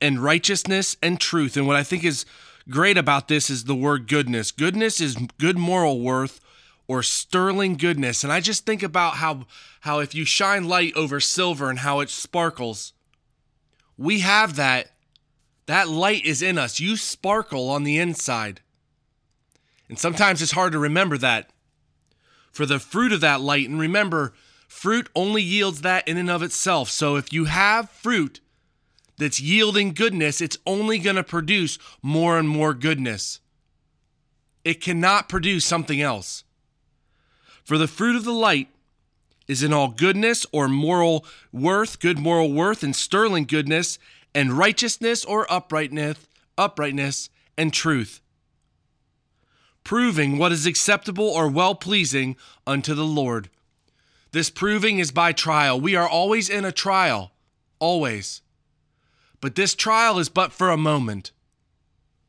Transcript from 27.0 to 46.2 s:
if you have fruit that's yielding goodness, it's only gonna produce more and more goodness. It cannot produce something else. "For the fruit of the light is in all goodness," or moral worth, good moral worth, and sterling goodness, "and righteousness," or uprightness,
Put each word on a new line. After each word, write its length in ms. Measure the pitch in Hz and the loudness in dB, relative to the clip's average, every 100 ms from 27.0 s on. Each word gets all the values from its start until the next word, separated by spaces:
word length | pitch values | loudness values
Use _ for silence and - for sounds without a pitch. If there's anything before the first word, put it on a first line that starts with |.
| 147 | 0
if 180 | 143 - | 0 -2
you 120 | 160 | -2
have 460 | 156 175 202 220 226 | 0 2 2 2 -2
fruit 500 | _ 226 220 143 - _ _ _ _ _ _ _ - | _ -2 -2 -2 -6 _ _ _ _ _ _ _ -6
that's 200 | 147 131 | -4 -4
yielding 560 | 147 214 214 202 196 | 2 2 4 2 0
goodness, 460 | 156 226 185 147 139 | 0 0 0 -2 -2
it's 180 | 165 - 185 | -4 -6 -4
only 320 | 196 214 220 | -2 0 0
gonna 240 | 196 190 | 0 -2
produce 560 | 180 170 156 208 156 - - - | -2 -4 0 0 0 -6 -16 -10
more 380 | 135 160 170 165 | -2 2 2 2
and 80 | 151 | 2
more 260 | 151 156 | 0 0
goodness. 640 | 127 156 147 127 104 - - _ _ _ _ _ _ _ _ _ _ _ _ | 0 -2 -2 -4 -6 -8 -12 _ _ _ _ _ _ _ _ _ _ _ _
It 160 | 165 160 | -6 -4
cannot 480 | 180 170 185 202 - | -2 0 2 2 0
produce 360 | 180 180 180 | -2 0 0
something 360 | - 170 160 143 | 0 -2 -2 -2
else. 420 | 147 107 - - - _ _ _ _ _ _ _ _ _ _ - | -2 -4 -8 -14 -18 _ _ _ _ _ _ _ _ _ _ -14
"For 140 | - 156 | -2 0
the 100 | 156 | 0
fruit 280 | - 233 240 | 0 0 0
of 80 | |
the 80 | 226 | -2
light 360 | 226 220 147 131 _ _ _ _ _ _ _ - | 0 2 2 -2 _ _ _ _ _ _ _ -6
is 160 | 131 | -2
in 100 | 147 | 2
all 160 | 151 135 | 2 0
goodness," 560 | 110 185 196 226 233 - | 2 2 4 2 0 -2
or 160 | 151 135 | 0 2
moral 580 | 135 156 180 170 156 - - _ | 2 2 2 2 2 -4 -20 _
worth, 480 | 123 160 196 220 - | -2 0 2 -2 -2
good 180 | 170 151 | -2 0
moral 340 | 156 170 156 | 2 2 2
worth, 300 | 147 190 220 | 2 0 0
and 140 | 143 127 | -4 -4
sterling 480 | - 196 220 175 | 0 2 2 0
goodness, 540 | 135 156 143 160 170 - _ - _ | 0 -2 0 -2 -2 -8 _ -20 _
"and 220 | 147 131 135 | 0 2 4
righteousness," 720 | 208 - 240 - 226 226 - | 4 2 -2 -2 -2 -2 -2
or 240 | 208 - | -2 0
uprightness, 640 | 180 - 156 143 151 147 151 | -2 -2 -4 -2 -4 -4 -6